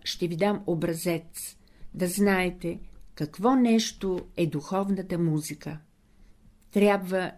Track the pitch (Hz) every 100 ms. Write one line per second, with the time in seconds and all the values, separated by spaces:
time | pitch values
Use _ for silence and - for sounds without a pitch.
0 | - - 175 170 202 202 202 170 170 165
1 | 175 165 - - - - _ _ - -
2 | 180 185 202 185 180 180 170 170 - -
3 | - - - - 220 262 240 226 220 -
4 | 190 180 - - 165 143 - 190 196 190
5 | 185 170 165 151 151 151 147 151 - _
6 | _ _ - - - - _ 202 202 202
7 | 185 185 180